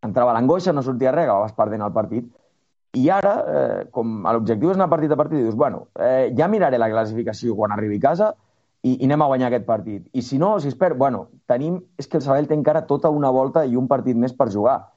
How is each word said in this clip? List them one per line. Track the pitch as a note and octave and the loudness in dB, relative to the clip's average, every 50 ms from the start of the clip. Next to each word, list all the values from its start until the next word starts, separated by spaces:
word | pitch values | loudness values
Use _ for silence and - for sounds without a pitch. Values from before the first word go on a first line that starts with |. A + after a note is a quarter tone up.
| - | -8
entrava | A2 F#2 B2 A#2+ - A#2 | -4 0 2 2 2 2
l'angoixa, | A2+ B2 C3 D#3+ F#3 F3 F#3 E3 | 2 2 2 2 2 2 0 0
no | C#3+ B2+ | 0 -2
sortia | B2+ C3 A#2 C3 C3 C3 | -4 -2 0 0 2 2
res, | D#3 E3+ C3+ | 2 2 2
acabaves | G#2 G2 G#2 A2 G#2+ | 2 0 0 -2 0
perdent | - A2+ G#2+ G#2 G#2+ G#2 G#2 | -2 -2 0 0 -4 -4 -2
el | F2 | -2
partit. | A2+ G#2+ F2+ G2+ A#2 A#2+ A#2+ _ _ _ _ _ _ _ _ _ _ _ _ _ | -2 -2 -2 -4 -6 -8 -8 _ _ _ _ _ _ _ _ _ _ _ _ _
I | B2+ B2+ D3+ | 0 2 2
ara, | F#3 G3 G3+ G3+ G3+ - - - | 2 2 2 0 0 0 -2 -2
eh, | D3+ C#3+ C3+ A#2+ G2+ F#2+ G2 - | 0 0 0 -2 -2 -6 -8 -8
com | _ B2+ A2+ A2+ A2 A2 | _ -6 -4 -4 -4 -4
l'objectiu | F#2 E2 A2+ A#2 A2 G#2 A2+ A2 C3+ E3+ | -2 0 0 0 0 0 -2 0 0 0
és | F#3+ F#3+ | 2 2
anar | F#3+ E3+ | 2 2
partit | E3+ D#3+ D3+ D#3 | 2 0 2 0
a | D3+ C#3 | 2 0
partit, | D3+ D3 D#3+ D3+ | 0 0 0 -2
dius, | B2 A2 G#2+ A2+ | 0 0 0 0
«Bueno, | D3 C3+ G2 - - _ _ - | 0 0 0 -6 -12 _ _ -2
eh, | F2 A#2+ C3 C3 C3 A2+ B2+ - | 0 2 2 2 2 0 2 0
ja | D3+ F3+ | 0 2
miraré | G#3+ A3 F#3 C#3+ B2+ A#2+ | 2 2 2 2 2 2
la | A2+ A2 | 0 0
classificació | G#2+ A2+ A2+ G#2+ A2 A2+ A#2 A2+ G#2+ - - A#2+ A2 G2 | 0 0 -2 -2 -4 -6 -6 -6 -6 -6 -4 -4 -2 0
quan | G#2+ G#2 G#2 | 0 -2 -2
arribi | G#2 G#2+ G#2+ G#2 G#2 | -2 -4 -2 -2 0
a | - | 0
casa | C3+ D#3+ F3 G#3 G#3+ G#3 _ _ _ _ _ _ _ _ _ _ | 0 2 2 0 0 -2 _ _ _ _ _ _ _ _ _ _
i, | B2+ B2+ C3 | -2 0 0
i | C3+ C3 | 2 0
anem | C#3+ D3+ D#3 | 2 2 2
a | C#3+ | 2
guanyar | C3+ B2+ B2+ B2 | 2 0 0 0
aquest | A#2+ A#2+ G2+ | 0 -2 0
partit. | A2+ A2+ G#2+ G2 A2 G#2 G2 E2+ _ _ | 0 -2 -2 -2 -6 -10 -12 -12 _ _
I | B2+ | -6
si | A#2 - - C3+ | -6 -4 -2 0
no, | D#3+ G3 A3 G3+ | 0 2 0 0
si | D3 C#3+ | -2 -4
es | B2 - | -2 0
perd, | F#3 F3+ D#3 B2+ | 0 0 2 2
bueno, | C3+ C#3 B2 G2+ D#2+ - - - _ _ | 0 0 0 -2 -8 -10 -20 -20 _ _
tenim... | B2 B2 C#3 D#3+ F3+ F#3 F3 _ _ _ | -2 0 0 -4 -4 -6 -8 _ _ _
És | C#3+ | -16
que | - - D#3+ | -4 -4 -4
el | C#3 | 0
Sabadell | C#3 C3+ C#3 D3 C#3+ | 2 0 0 2 0
té | D#3 | 0
encara | D3+ C#3 D3+ D3+ D#3+ D#3 | 0 2 2 2 0 0
tota | - C#3+ C#3+ - E3 | 0 -2 0 0 0
una | D3+ D3+ C#3+ C3+ B2+ | 0 2 0 2 2
volta | C3 C3 C3+ C3+ E3 D#3 | 2 0 2 0 0 0
i | C3 A#2+ | 2 0
un | B2+ B2+ B2 | 0 0 0
partit | C#3+ C3 A2+ B2+ B2 | 0 0 0 0 0
més | A#2 A#2+ C3 B2+ - | 0 0 -2 0 0
per | C#3 A2+ G2 | -2 0 0
jugar». | G#2 G#2 A#2+ C3+ - - - _ | 0 2 2 2 0 -4 -10 _